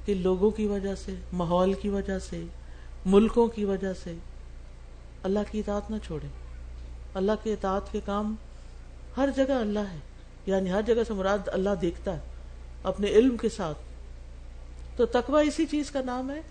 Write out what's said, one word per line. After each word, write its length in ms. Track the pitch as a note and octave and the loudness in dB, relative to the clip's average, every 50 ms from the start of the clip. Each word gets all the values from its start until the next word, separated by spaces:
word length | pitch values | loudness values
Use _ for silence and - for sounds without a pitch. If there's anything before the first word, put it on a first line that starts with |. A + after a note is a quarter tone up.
| - | -2
کہ 80 | - G3+ | 0 0
لوگوں 380 | F#3+ F3+ F#3 F#3 F3+ F#3+ A3 | 2 4 4 4 6 4 4
کی 140 | G#3+ A3 G#3+ | 4 2 0
وجہ 300 | G#3 G3+ G3+ F#3+ G3 F#3+ | 0 0 0 -2 -2 -4
سے، 180 | F#3 - G3 F#3+ F3+ - - - | -4 -6 -6 -8 -8 -8 -6 -2
ماحول 400 | F3+ F3 E3 F3 F3 F#3 F#3+ G3 | -2 0 2 4 4 6 4 4
کی 160 | F#3+ - G#3 | 2 0 0
وجہ 300 | G3+ G3 G3 G3 F#3+ F#3 | 0 0 0 -2 -2 -4
سے، 240 | F#3 - - E3+ E3+ E3+ - - - - - - - - - - - | -4 -6 -8 -8 -8 -10 -12 -12 -14 -14 -14 -12 -12 -12 -12 -4 2
ملکوں 420 | F#3+ G3 G3+ A3 A3 - A#3+ A#3 A3+ | 8 8 8 8 8 6 6 4 4
کی 180 | A3+ - G#3 | 4 0 0
وجہ 280 | G3 G3 F#3 F#3+ F#3+ F#3 - - | 2 2 0 0 -2 -4 -4 -8
سے 100 | F3 E3 E3+ - - - - - - - - - - - - - - - - - - - - - | -8 -10 -10 -10 -12 -14 -14 -14 -14 -14 -14 -14 -14 -16 -16 -16 -16 -16 -16 -16 -16 -14 -6 -2
اللہ 160 | F#3+ G3 G#3 G#3 G3+ | 0 2 2 0 0
کی 80 | - G#3+ | -2 -4
اطاعت 320 | G3+ - G3+ G#3 G#3 - | -2 -2 -2 -2 -2 -4
نہ 40 | A3 G#3+ - | -6 -6 -6
چھوڑیں۔ 240 | - E3+ D3 C3+ C#3+ - - - - - - - - - - - - - - - - - | -6 -6 -6 -6 -8 -10 -10 -12 -12 -12 -12 -10 -10 -10 -12 -12 -12 -12 -12 -12 -8 -2
اللہ 180 | F#3+ F#3 G3+ G#3+ G#3 - | 0 2 2 2 2 0
کے 100 | A3+ G#3+ | -2 -2
اطاعت 380 | G3+ - G3 F#3+ G3 - - | 0 0 0 0 0 -2 -2
کے 80 | - G#3 G#3 | -4 -4 -2
کام 300 | - G3+ G3+ G#3+ G#3+ A3 A3 - - - - - - - - - - - - - - - A#3+ | -2 -2 0 0 -2 -4 -6 -8 -14 -16 -16 -16 -14 -14 -14 -14 -14 -14 -14 -14 -8 0 2
ہر 120 | C4+ C#4 C4 | 2 2 4
جگہ 180 | C4+ C4+ C4 C#4 | 4 4 4 4
اللہ 260 | B3+ A3+ G#3 G#3 G#3+ | 2 2 0 0 0
ہے، 180 | G#3 G3 F3 D3 - - - - - - - - - | -2 -4 -6 -10 -12 -14 -16 -16 -18 -18 -18 -8 -2
یعنی 260 | - F#3+ F#3+ F#3+ F#3 | 0 2 2 2 2
ہر 100 | F3+ G3+ | 2 2
جگہ 220 | A3 A3 A#3 A#3 A3 A3 | 4 4 4 4 4 2
سے 60 | A3 | 0
مراد 340 | G3 F#3 F#3+ G3+ G#3 F#3 - | 0 2 2 2 2 0 0
اللہ 220 | - F#3 F#3 G3+ G3+ F3 | 0 2 2 2 2 2
دیکھتا 320 | D#3 E3+ E3+ - - G3+ F3+ | 2 0 0 -2 -4 -4 -4
ہے 60 | D3 - - - - - - - - - - - - - | -4 -6 -10 -12 -12 -12 -12 -12 -14 -14 -14 -12 -6 -4
اپنے 240 | - - - G3+ G#3 | -4 0 0 0 8
علم 300 | D3+ G#3 A#3+ C4+ A#3+ A3 | 8 8 8 8 6 2
کے 120 | - A3 | 0 -2
ساتھ۔ 280 | - - G3 D#3+ D3 - - - - - - - - - - - - - - - - - - - - - - - - | 0 -2 -2 -4 -4 -6 -10 -12 -14 -14 -14 -14 -14 -14 -14 -14 -14 -14 -14 -14 -14 -14 -14 -14 -14 -12 -12 -8 0
تو 100 | - A#3+ | 0 2
تقوی 420 | A3+ - B3 A#3+ C4+ C4+ D4+ D4+ D4+ | 4 4 2 2 4 6 6 6 6
اسی 180 | C#4+ - E4 | 4 2 0
چیز 260 | D4+ - D4+ D4 - | 2 2 0 -2 -2
کا 100 | - C#4 C4 | -2 -4 -2
نام 260 | B3+ B3 B3+ C4 C4 | -2 -4 -4 -4 -4
ہے 100 | C#4 D4+ D#4+ - | -6 -8 -10 -12